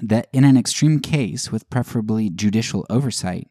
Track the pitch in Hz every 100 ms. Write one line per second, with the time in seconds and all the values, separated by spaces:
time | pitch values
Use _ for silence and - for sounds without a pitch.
0 | 104 110 - 135 139 131 - - 151 156
1 | - 151 107 127 - 110 - 127 120 120
2 | 107 110 107 85 104 107 113 101 - 117
3 | 135 - 92 90 -